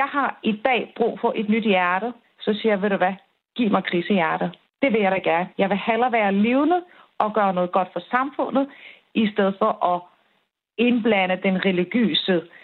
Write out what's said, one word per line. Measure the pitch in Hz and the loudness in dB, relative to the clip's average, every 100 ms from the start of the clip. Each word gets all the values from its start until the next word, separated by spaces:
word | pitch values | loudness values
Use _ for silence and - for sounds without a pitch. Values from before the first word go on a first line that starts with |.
jeg | 269 285 | 0 0
har | 254 - | -2 -2
i | - 214 269 | -2 0 0
dag | 233 - - | 0 -2 -2
brug | 226 - | -2 -2
for | 233 - | -2 -2
et | 208 | 0
nyt | 220 214 | 0 2
hjerte, | 185 175 185 233 - _ _ - | 2 2 -2 -4 -8 _ _ -4
så | |
siger | 208 226 | -2 0
jeg, | 202 | 0
"Ved | 202 | 0
du | 190 | 0
hvad, | 180 185 _ _ _ - | 0 -2 _ _ _ -4
giv | 226 | 0
mig | 190 - | 0 0
grisehjerter." | 175 - 196 160 165 180 - _ _ | -2 0 0 0 -2 -4 -8 _ _
Det | 277 | 0
vil | 220 | 2
jeg | 196 | 2
da | 190 160 | 0 0
gerne. | 165 180 - | 0 -2 -2
Jeg | 196 | -2
vil | 196 - | 0 0
hellere | 226 247 | 0 2
være | 226 208 196 220 | 2 2 2 2
levende | 262 302 349 349 - - - | 2 2 0 -2 -16 -10 -4
og | 214 | -2
gøre | 214 202 | 0 0
noget | 180 180 | 0 0
godt | 190 180 | 0 -2
for | 170 - 247 | -6 -4 -2
samfundet, | 277 269 277 269 277 - - - _ 214 | -2 -4 -2 0 -2 -6 -20 -20 _ -2
i | 214 | 0
stedet | 208 190 196 | 0 0 0
for | 220 - 180 | -2 0 -2
at | 180 175 _ _ _ _ _ _ - | -2 -6 _ _ _ _ _ _ -2
indblande | 240 247 226 202 185 185 | 0 2 2 2 0 0
den | 196 185 196 | 0 0 0
religiøse, | 175 180 254 208 151 - 180 - - | -2 0 0 0 0 0 -2 -4 -14